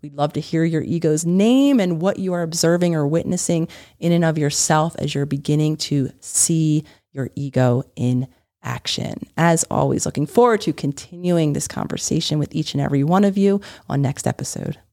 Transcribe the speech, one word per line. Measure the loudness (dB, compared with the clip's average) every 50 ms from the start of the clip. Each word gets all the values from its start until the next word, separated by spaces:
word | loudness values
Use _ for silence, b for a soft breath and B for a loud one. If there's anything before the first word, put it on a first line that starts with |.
we'd | -16 -16 -4
love | -2 -4 -2 -2
to | -4
hear | -8 -2 0 0 0
your | 2 0 -2 -2
ego's | -2 -2 0 0 0 0 2 0
name | 2 2 4 4 6 6 6 6 4 4 4
and | 2 2 0 0
what | -2 -2 -2 -2
you | -4 -4 -2
are | -2
observing | -4 -4 -2 0 2 4 4 4 4 2 2
or | 2 2 2
witnessing | 0 0 0 0 -4 -4 -2 0 0 0 0 -4 B B B B B B
in | 0 2
and | 2 4 4
of | 2 2 2
yourself | 0 0 0 0 0 2 2 2 2 0 -2 -4
as | -6 -4 -2
you're | -2 -2
beginning | -2 -4 -6 -2 0 2 2 2 2 0 -2
to | -4 -2 0 0 0 -2 -4 _
see | -18 -6 -2 -2 0 2 2 2 2 4 2 2 0 B B B B B _
your | -8 -8 -8 _
ego | -8 -10 -4 0 2 2 4 2 0 -2 _ _
in | -4 -2 0 0 0 -2 -4 b b b b _ _ _
action. | -10 -10 -8 _ -6 -6 -6 -6 -8 -8 -10 -12 -12 _ 2
As | 2 4 4 2 0 -2
always, | 0 0 0 0 0 -2 -2
looking | -4 -4 -4 -4
forward | 0 2 4 4 4 4 2
to | 0 -4 -6
continuing | -4 -4 -6 -6 -6 -12 -18 -16 -6 -2 0 2 2 2 2 0
this | -2 -4 -6
conversation | -8 -8 -8 -6 -6 -6 -4 -2 -2 -2 -2 -2 -2 -2
with | -2 -2 -4
each | -6 -6 -4 -4
and | -4
every | -2 0 0 0 2
one | 2 2 2 2
of | 2 2 2
you | 2 2 2 0 -2 B B B B B
on | -2 -2
next | -2 -2 -4 -4 -4
episode. | -6 -4 -4 -8 -10 -8 -8 -8 -8 -10 -12 _ _